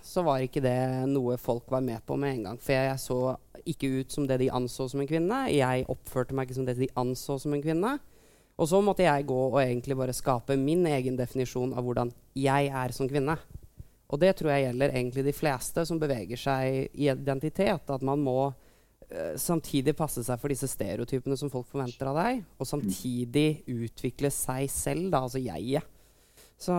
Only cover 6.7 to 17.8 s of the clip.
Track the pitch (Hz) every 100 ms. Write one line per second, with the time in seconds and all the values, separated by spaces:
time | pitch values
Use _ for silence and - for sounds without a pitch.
6.7 | 123 131 131 123 127 - 139 151 147 151
7.7 | 160 220 285 - - - - _ - 151
8.7 | 190 202 190 175 143 143 127 131 139 127
9.7 | 123 127 131 127 123 - 120 - 139 135
10.7 | 175 170 139 127 127 123 131 123 127 127
11.7 | 123 123 120 120 - - 135 135 139 139
12.7 | 135 127 - 131 143 135 160 - - -
13.7 | - - _ - 147 185 190 156 139 127
14.7 | 123 139 127 123 131 139 143 156 127 -
15.7 | 165 165 165 151 123 92 120 139 131 131
16.7 | 135 - - 143 131 139 135 156 - 214
17.7 | 175